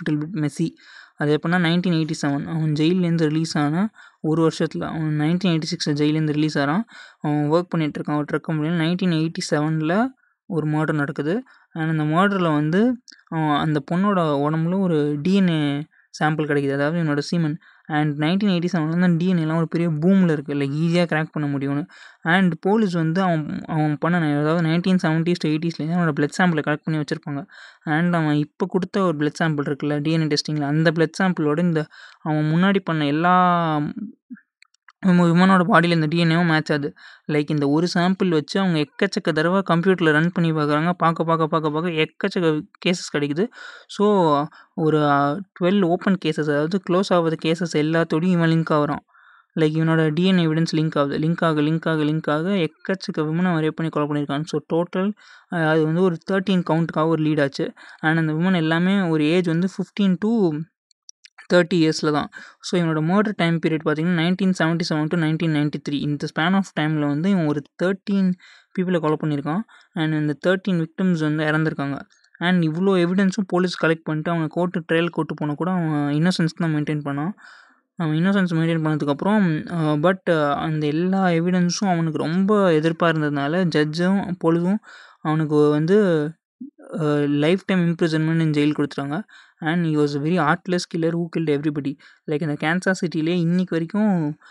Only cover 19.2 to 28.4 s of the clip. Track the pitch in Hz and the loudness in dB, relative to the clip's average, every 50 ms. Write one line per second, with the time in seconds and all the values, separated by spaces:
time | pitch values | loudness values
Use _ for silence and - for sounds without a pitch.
19.2 | 175 185 185 170 156 156 160 165 165 156 - 165 170 170 156 147 156 185 196 196 | 2 0 0 0 0 0 0 -2 -2 -2 -2 -2 0 0 -2 0 2 4 4 4
20.2 | 185 170 151 139 139 147 143 143 139 139 139 151 165 170 165 175 175 165 160 156 | 4 4 2 0 -2 -4 -2 -2 -2 -2 -2 -2 0 0 2 0 0 0 0 -2
21.2 | 160 156 - 156 151 143 139 139 139 139 139 143 - - - - - - - _ | -2 -4 -4 -4 -4 -2 -4 -4 -2 -2 -4 -4 -6 -8 -12 -20 -20 -20 -16 _
22.2 | - 165 170 190 190 175 165 - - 190 208 226 220 185 175 170 160 160 160 190 | -2 0 2 4 4 2 0 0 0 0 2 2 2 0 0 0 0 0 0 0
23.2 | 190 180 170 156 147 - - - - - 165 156 151 151 151 - - 165 175 175 | 0 0 0 -2 -2 -4 -8 -8 -6 -4 -2 0 0 0 -2 -2 0 0 0 0
24.2 | 160 147 143 143 147 151 165 175 165 156 160 175 175 190 185 180 - 160 156 165 | 0 0 0 0 0 0 0 0 0 0 0 0 2 2 2 2 2 0 0 0
25.2 | 160 170 175 - - 156 151 156 170 170 160 - 143 160 170 180 170 160 143 156 | 0 0 -2 -2 -2 -2 -2 -2 -2 -4 -4 -4 -4 -2 0 0 0 0 0 0
26.2 | 147 143 - - 185 180 160 151 139 147 151 147 - 165 156 156 147 - 160 156 | -2 -2 0 0 0 2 2 0 -2 -2 -4 -4 -4 -4 -4 -4 -4 -4 -6 -8
27.2 | - 156 143 139 - - - - - - - _ - 170 151 156 170 175 175 165 | -8 -8 -8 -10 -10 -12 -18 -20 -20 -20 -20 _ -6 -2 0 0 0 0 0 0
28.2 | 156 151 147 147 | 0 2 0 0